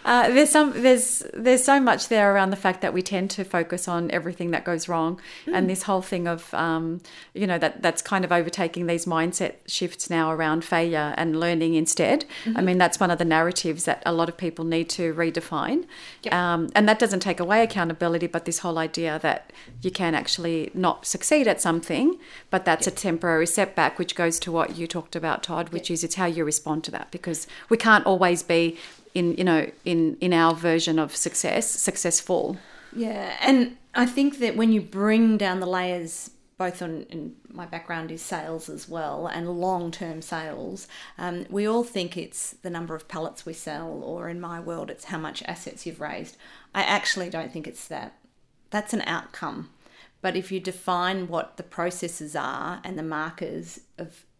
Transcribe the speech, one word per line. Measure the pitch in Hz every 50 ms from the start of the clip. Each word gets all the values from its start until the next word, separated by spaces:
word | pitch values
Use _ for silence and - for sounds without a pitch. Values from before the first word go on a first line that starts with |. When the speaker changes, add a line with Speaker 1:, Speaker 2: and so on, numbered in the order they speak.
| -
Speaker 1:
Uh, | 208 240 247 233 -
there's | 247 269 302 285
some, | 302 302 302 285 - -
there's, | 240 262 254 240 - - - - - -
there's | - - 226 254 254 254
so | 262 - 277 277
much | 262 240 - 202 - -
there | 233 214 202 202 196
around | 202 190 190
the | 196
fact | 196 - 190 185 185
that | - -
we | - 185
tend | 180 - 202 185 190 196
to | - - 190
focus | 190 - 175 165 - 175 175 -
on | - 175 170 170 165
everything | - 175 160 170 170 - 175 170
that | 165 - -
goes | 180 175 160 - -
wrong, | 175 165 160 165 180 - - - - - -
Speaker 2:
Mm. | 294 339
Speaker 1:
and | 185 190 180
this | 190 185 -
whole | - 196 185
thing | 185 - 196 180 175
of, | 170 170 165 - - -
um, | - 165 165 160 160 165 165 165 175 - - - - - - _
you | - 208
know, | 190 180 170
that, | 170 156 - -
that's | - 170 160 -
kind | - - 202 190 185
of | 170
overtaking | 175 175 165 175 - - 180 165 165 175 175 170
these | 170 170 -
mindset | 185 165 160 165 175 180 - 190 - - - _
shifts | - - - 185 175 - - - -
now | 175 165 160 160
around | 160 156 160 156 156 165 165
failure | - 185 165 170 170 165 151 147 147 -
and | - 170 165 156 160
learning | 170 170 170 160 165 160 165
instead. | 160 160 - - - 170 - 247 302 - - - - -
I | 226
Speaker 2:
Mm-hmm. | 220 - 185
Speaker 1:
mean, | 180 180 185
that's | 180 170 - -
one | 202 175
of | 175 170
the | 175
narratives | 165 160 160 165 175 175 - - 170 151 165 -
that | 165 - - -
a | -
lot | 170 165 170 170
of | 170
people | - 190 165 165 - 160
need | 165 165 165 165 165
to | - - 175 165 156
redefine. | 165 170 165 160 165 165 - - 147 - - 254 339 349 - - - - - - - -
Speaker 2:
Yep. | 226 -
Speaker 1:
Um, | 175 180 175 170 165 165 - -
and | 208 208 208
that | 214 214
doesn't | 247 202 196 185
take | - 202 175 -
away | 175 175 208 226
accountability, | 226 220 - 202 170 165 165 - 180 170 165 170 175
but | 170 - 170 165
this | 170 165 -
whole | - 175 165 160
idea | 160 160 - 165 165 160 151 156
that | - 151 - - - - - - - - - 123
you | - 185
can | 185 - 185 170 160
actually | 147 - - - - 170 170 165 160 - - -
not | 185 185 175 - - -
succeed | - - 190 - - 302 302 262
at | 220 175 -
something, | - 175 165 165 165 - 170 139 254 320 370 - - - - - - _
but | - 185 185
that's | 180 160 160 - 185
Speaker 2:
Yep. | -
Speaker 1:
a | -
temporary | - 196 165 165 - 175 165 160 165
setback, | 170 - - 196 190 - - 156 143 - -
which | 175 170 -
goes | - 175 165 165 -
to | - 180
what | 165 165 156 - -
you | 165 165 165
talked | - 175 - _ -
about, | 170 165 160 - - -
Todd, | - 165 160 170 160
which | 170 165 - -
Speaker 2:
Yep. | 175
Speaker 1:
is | 160 175
it's | 156 -
how | 185 185
you | 175 165 170 160
respond | 151 151 - - 160 151 156 156
to | -
that, | - - - -
because | - 175 - 180 160 156 - - - - - -
we | 226
can't | 226 - 226 214 202 -
always | - 190 180 190 175 175 170
be | - - 170 165 170 165 165 - - - - - _ - _
in, | 185 175 170 -
you | - 185
know, | 180 165 156 - - - - -
in, | 180 175 165 160 160 - -
in | 180 180
our | 180 165 165 165 165
version | 160 170 170 160 165 160 170 160 160
of | 156 147 -
success, | - - 170 - - - 165 - - 226 -
successful. | - - - 202 196 - - 175 170 - - - 185 - - - 196 185 - - - - - - -
Speaker 2:
Yeah, | 226 233 220 214 202 196 185 - -
and | - 262 269 254 240 - - - - _ -
I | 247 247
think | 247 - 277 277 285 277 277
that | 240 220 -
when | 220 226 226
you | 220 208
bring | 165 - - 190 202 214 220 226 226 226 220
down | 208 202 190 180 190
the | 185
layers, | 180 185 185 180 180 180 175 165 165 - - - - - _ _ _ _
both | _ 185 180 180 180
on, | 180 165 165 151 - -
in | 180 165 147 - - _ _
my | - - 175 175
background | 170 170 165 165 - 170 165 160 160
is | 160 165
sales | - - 185 165 156 160 165 160 160 -
as | 151 156 - -
well, | 160 165 156 147 143 147 165
and | 170 - 165 170 175 180 175
long-term | 175 185 185 175 175 170 165 - 190 165 160 160
sales, | 160 - 170 160 160 156 147 123 - 180 185 196 - - - - - - - -
um, | 175 180 175 175 - -
we | 185 202 208 214
all | 220 233 240
think | 240 - 196 180 170 175
it's | 180 160 - - - - - - _
the | - 185
number | 175 165 170 165 160
of | 156 -
pallets | - - 160 160 - - - -
we | 165
sell, | 165 - - 160 151 151 165 165 151 147
or | 143 - 165 175 170 170
in | 170 175
my | 175 170 170 170
world, | 170 165 170 165 156 -
it's | - - -
how | - 196 160
much | 160 151 - -
assets | - - 170 165 - - - - -
you've | 175 165 -
raised. | 151 147 - - 165 - - _ - - - - - _ -
I | 196
actually | - - 196 214 - - - 196 180 175
don't | 180 165 160 -
think | - 165 151 -
it's | - - - -
that. | 160 143 117 - _ _ _ _ _ _ _ _ _ _ _ _
That's | - 208 208 - -
an | 202
outcome. | - - 170 170 - - - - 170 147 - - 160 - _ _ _ - _ - - _ _ _
But | - 185 175
if | 185 185 185
you | 190 185
define | 185 185 180 - - - 180 175 180 185 190 190 185 170
what | 170 160 - - - -
the |
processes | 175 - - - 170 180 180 - - 170 170 - 156 147 147
are | 147 135 131 139 135 135 156 175 -
and | - - 185 156
the |
markers | 160 160 160 151 156 165 165 - 180 - - 165 170 165 - - _ _ _ -
of | 175 165 - - _ _ _